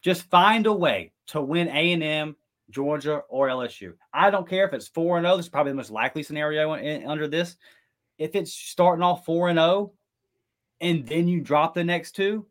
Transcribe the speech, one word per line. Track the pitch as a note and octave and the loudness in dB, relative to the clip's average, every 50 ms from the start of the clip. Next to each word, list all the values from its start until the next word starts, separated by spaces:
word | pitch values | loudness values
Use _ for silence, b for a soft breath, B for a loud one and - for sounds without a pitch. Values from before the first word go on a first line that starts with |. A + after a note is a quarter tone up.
Just | _ F#3 F3+ F3 - _ | _ 0 -2 -2 -2 _
find | - F3 F#3 G3+ A3 A3+ G#3+ A3 | 4 6 6 6 4 4 2 2
a | G#3+ | 2
way | F#3+ F3 D3+ A2+ F#2+ F2 - _ _ _ - | 2 2 2 0 0 -4 -8 _ _ _ -8
to | - D3+ | -6 -6
win | D3 C3 D3+ E3+ F3 D#3 | -4 -2 -2 -2 -2 0
A | B2+ D3 D#3+ F3 F3 | 0 0 2 2 2
and | E3+ D#3 | 0 0
M, | D#3 D3+ D#3 D3+ D#3 D3+ _ _ _ _ _ _ _ | -2 -2 -2 -4 -6 -8 _ _ _ _ _ _ _
Georgia, | - C3+ C#3 C#3+ D3+ D3 C#3 D3+ D3+ D3 C#3+ _ | -8 -4 -2 -2 -2 -4 -2 -4 -4 -4 -6 _
or | A2 A2 C#3 C3 | -2 0 0 0
L | B2+ C3 | 0 -2
S | B2 A#2+ - - | -4 -8 -10 -12
U. | G2+ F2+ E2+ _ _ _ - | -16 -18 -18 _ _ _ 0
I | C#3 F3 G3+ | 4 4 4
don't | G3 G3 F3+ F3 | 4 2 -4 -2
care | F#3 F#3 G3 | 0 0 0
if | F#3+ - | 0 0
it's | - - - | -6 -10 -8
four | _ D#3+ E3 E3+ F3 E3+ | _ -2 0 0 0 2
and | E3+ | 4
oh. | F3 F#3 F#3 | 2 2 2
This | E3+ F3 | 0 -4
is | |
probably | - C#3 D3+ C#3 | 0 0 0 0
the | C#3 C#3 | 0 -6
most | A#2+ - | -8 -8
likely | G#2+ G#2+ A2+ C3 - D#3 D3 | -4 -2 -2 -2 -2 -4 -8
scenario | - D3 D3+ D3+ D3+ D3+ D3+ D3+ D#3 D#3 | -8 -6 -4 -4 -2 0 0 0 0 -2
in, | - - | -4 -4
in, | D3 D3+ C#3+ - C3 | -6 -6 -6 -6 -6
under | D3+ D#3 D3+ D3+ | -6 -4 -4 -2
this. | C#3+ D#3+ F3 E3+ - b b b b b b b b b _ _ _ _ | -2 -2 -2 -4 -6 b b b b b b b b b _ _ _ _
If | D#3 D#3 - | -8 -4 -4
it's | G3+ E3+ - - | -4 -4 -4 -10
starting | - - - - - F3 F3+ F3+ E3 F3+ | -14 -14 -14 0 2 4 4 4 4 2
off | F3+ F3 F3 - | 0 0 0 -4
four | - E3 E3+ F3 F3 | -4 -2 0 2 2
and | E3+ E3 | 4 4
oh | D#3+ E3 F3+ G3+ G#3 G3+ _ _ _ _ _ _ _ _ _ _ _ _ _ _ _ _ _ _ | 4 4 4 2 0 -4 _ _ _ _ _ _ _ _ _ _ _ _ _ _ _ _ _ _
and | - F3 E3+ D#3+ C3 A#2 | -2 -2 0 -2 -2 -4
then | D3+ E3 E3+ F3 | -2 0 0 2
you | F3+ E3+ | 0 0
drop | C#3+ - C#3+ D3 D3+ D#3+ D#3+ | 0 2 2 2 2 2 0
the | F3 F3 | -2 -2
next | E3+ F3 E3+ E3 - - | 0 -2 -2 -4 -8 -6
two | - G3 G3 G#3 A3 G#3 _ | -2 -2 -2 -2 -4 -8 _